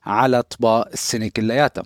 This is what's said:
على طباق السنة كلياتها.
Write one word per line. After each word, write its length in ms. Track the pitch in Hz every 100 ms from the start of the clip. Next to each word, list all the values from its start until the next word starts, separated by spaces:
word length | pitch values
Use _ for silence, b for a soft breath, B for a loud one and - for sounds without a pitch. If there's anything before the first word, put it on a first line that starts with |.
على 400 | - 104 131 123
طباق 440 | - - 117 113 -
السنة 340 | - - 113 107
كلياتها. 560 | 113 110 127 143 -